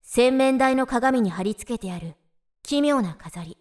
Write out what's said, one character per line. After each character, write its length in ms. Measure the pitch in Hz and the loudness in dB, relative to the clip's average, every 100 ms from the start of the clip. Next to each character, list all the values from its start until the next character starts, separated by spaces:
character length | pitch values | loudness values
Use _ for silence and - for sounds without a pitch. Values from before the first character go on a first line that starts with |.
洗 320 | - - 247 | -2 2 4
面 220 | 262 269 262 | 4 2 4
台 200 | 262 262 | 2 2
の 100 | 254 | 0
鏡 340 | 262 262 254 | 0 2 2
に 100 | 202 | 0
貼 120 | 170 | -2
り 120 | 190 | -4
付 200 | 214 - | -6 -8
け 40 | 233 | -8
て 140 | 190 | -8
あ 60 | 175 | -10
る 160 | 170 - _ _ _ _ | -12 -16 _ _ _ _
奇 180 | - 285 | -4 0
妙 220 | 294 277 | 2 2
な 120 | 190 | -2
飾 300 | 156 165 175 | -6 -14 -14
り。 140 | 165 - | -14 -16